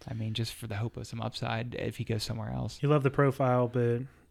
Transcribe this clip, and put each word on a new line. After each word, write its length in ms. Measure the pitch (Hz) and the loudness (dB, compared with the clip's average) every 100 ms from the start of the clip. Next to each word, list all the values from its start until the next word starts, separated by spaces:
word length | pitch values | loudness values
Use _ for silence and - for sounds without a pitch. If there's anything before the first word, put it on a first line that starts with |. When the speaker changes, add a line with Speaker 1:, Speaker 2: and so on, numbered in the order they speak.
| - | -10
Speaker 1:
I 60 | |
mean, 180 | 113 110 | -6 -4
just 220 | 110 113 | -2 -4
for 140 | - 113 | -6 -8
the 80 | 104 | -4
hope 200 | 120 127 | -4 -6
of 120 | 110 | -10
some 120 | 113 | -6
upside 540 | 113 - 120 113 120 | -6 -4 -2 -2 -4
if 220 | - 113 113 | -4 -4 -4
he 80 | |
goes 180 | 113 110 | -2 -2
somewhere 280 | - 113 110 | -2 -4 -4
else. 260 | 127 120 - | -4 -4 0
Speaker 2:
You 80 | 143 | 4
love 140 | 147 | 4
the 80 | 131 | 4
profile, 560 | 139 139 131 127 123 120 | 4 4 4 4 4 4
but 360 | 123 120 120 135 - _ | 2 2 0 -4 -14 _